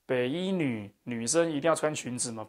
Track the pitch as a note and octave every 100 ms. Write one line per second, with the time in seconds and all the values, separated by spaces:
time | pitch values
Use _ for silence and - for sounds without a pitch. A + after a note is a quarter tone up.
0 | - B2+ B2 E3 F#3 F#3 C#3 A2+ G2 -
1 | B2+ A#2 A#2 E3 E3 C#3+ E3 D#3 D#3 D3
2 | B2 A#2+ B2 A2